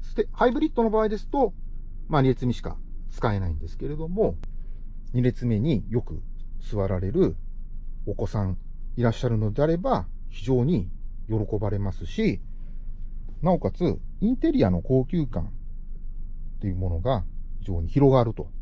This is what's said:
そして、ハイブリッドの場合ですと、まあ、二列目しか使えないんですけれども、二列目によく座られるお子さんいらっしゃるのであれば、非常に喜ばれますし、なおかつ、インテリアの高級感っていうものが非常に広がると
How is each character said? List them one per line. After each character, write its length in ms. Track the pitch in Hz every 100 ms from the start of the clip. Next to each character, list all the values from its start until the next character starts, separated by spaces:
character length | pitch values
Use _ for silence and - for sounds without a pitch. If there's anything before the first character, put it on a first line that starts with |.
そ 80 | -
し 40 |
て、 140 | - 214
ハ 160 | - 240
イ 40 |
ブ 80 | 254
リ 80 | 311
ッ 40 |
ド 80 | -
の 80 | 226
場 120 | 220
合 60 | 220
で 100 | 214
す 80 | -
と、 260 | 285 233 - - - - - -
ま 100 | 151
あ、 40 |
二 60 | 131
列 180 | 123 127
目 60 |
し 80 | 113
か 160 | - - - - -
使 220 | - 120
え 80 | 101
な 80 | 90
い 60 |
ん 40 | 78
で 100 | 80
す 100 | -
け 100 | 131
れ 80 | 151
ど 120 | 160
も、 280 | 190 185 85 - - - - - - -
二 100 | 123
列 240 | 123 - 120
目 120 | 107
に 260 | 143 113 -
よ 140 | 117
く 200 | - 78 - - - -
座 260 | - 104 95
ら 140 | 92
れ 100 | 95
る 260 | 147 165 - - - - - - - -
お 80 |
子 120 | 98 -
さ 180 | 110
ん 140 | 95 90 - - - -
い 60 |
ら 80 | 117
っ 20 |
し 120 | 113
ゃ 40 | 127
る 100 | 110
の 140 | 107
で 100 | 107
あ 40 | 151
れ 100 | 170
ば、 300 | 269 247 - - -
非 160 | -
常 200 | - 127
に 260 | 123 127 87 - - - -
喜 300 | 110 104 104
ば 120 | 104
れ 80 | 101
ま 140 | 101
す 140 | - -
し、 340 | - 220 98 - - - - - - - - - -
な 100 | 165
お 60 | 175
か 120 | 202
つ、 280 | - 175 90 - -
イ 100 | 208
ン 60 | 254
テ 160 | 330
リ 120 | 285
ア 60 | 107
の 120 | 87
高 220 | - 131
級 220 | 123 175 147
感 180 | -
っ 40 | 80 - - - - - - - - - - -
て 60 | 101
い 60 |
う 40 | 90
も 140 | 92
の 100 | 82
が 240 | 120 120 - - - -
非 60 | -
常 140 | 85
に 80 | 82
広 240 | 139 139
が 100 | 131
る 120 | 117
と 160 | - 78 -